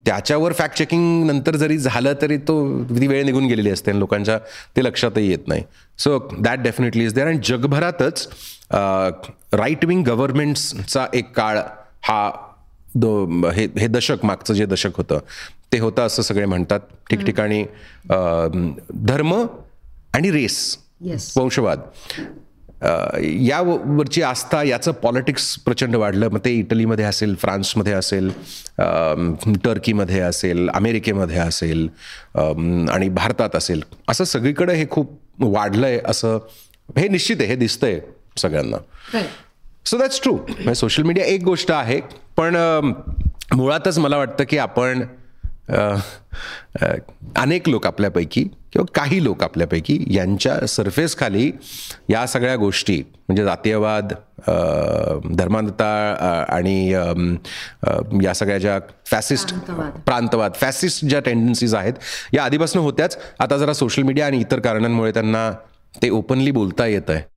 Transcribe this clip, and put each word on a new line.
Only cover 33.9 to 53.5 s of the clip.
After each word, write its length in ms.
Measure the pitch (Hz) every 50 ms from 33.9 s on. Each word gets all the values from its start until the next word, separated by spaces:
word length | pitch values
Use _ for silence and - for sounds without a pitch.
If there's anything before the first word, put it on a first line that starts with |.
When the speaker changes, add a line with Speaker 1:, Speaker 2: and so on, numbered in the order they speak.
| - - - -
Speaker 1:
असं 160 | 120 - 185
सगळीकडे 500 | 170 - 127 117 135 147 139 175 180 180
हे 120 | 160 156 147
खूप 300 | - 156 147 - - - - - - -
वाढलंय, 640 | 135 113 98 107 104 104 98 107 131 135 123 120 -
असं 340 | - 110 - - 113 110 110 110 - - - - _ - _ _ - - 135
हे 100 | 170 202
निश्चित 280 | 202 - - - 233 165
आहे, 80 | 120 98
हे 80 | 123
दिसतंय 440 | 131 120 110 - - - 123 95 78 - - - - - - -
सगळ्यांना. 400 | - - 92 76 76 69 57 53
Speaker 2:
Right. 1160 | - - _ - - - - - 226 190 - - - - _ _ _ - - - - _ -
Speaker 1:
So 100 | - 240
that's 200 | 269 262 262 - -
true. 240 | 262 196 - - -
म्हणजे 240 | - - - 123 120
सोशल 280 | - - 113 - 151
मीडिया 240 | 151 165 170 190 185
एक 160 | 131 196 196
गोष्ट 280 | 175 185 185 160 - -
आहे, 300 | 160 151 127 113 127 160 - - - - - - -
पण, 200 | - 160 165 175
अ, 240 | 170 170 165 160 156 147 135 104 - - - - - - - - - - - -
मुळातच 440 | 127 127 135 147 160 147 190 170 165
मला 180 | 156 139 147
वाटतं 280 | 147 139 131 - - 143 131
की 100 | 156 147
आपण, 460 | 127 104 - 123 123 127 127 127 120 123 - - - - - - - - - - - -
अ, 280 | - - 104 104 101 101 95 - - - - - - - - - - - - _ - -
अ, 40 | - - - - - - - - - - -
अनेक 320 | - 123 135 170 180 - 170
लोक 180 | 131 107 -
आपल्यापैकी 580 | 95 - - 104 - - 87 85 76 - 120 156 196 - - - -
किंवा 200 | - - 180 175 -
काही 300 | 156 143 143 175 190 165
लोक 180 | 120 90 -
आपल्यापैकी 640 | - 87 - 80 85 80 87 82 80 - 147 - - -
यांच्या 560 | 95 95 90 92 101 101 - 131 143 - -
सरफेसखाली 840 | 110 - - 107 98 - - 160 160 - - 143 113 98 101 120 156 - - - - - - - - - - _ -
या 180 | 107 113 123
सगळ्या 300 | 123 - 131 120 127 131
गोष्टी, 420 | 120 104 101 95 - - - 95 76
म्हणजे 460 | 67 - - - _ - 92 98 104
जातीयवाद, 680 | 95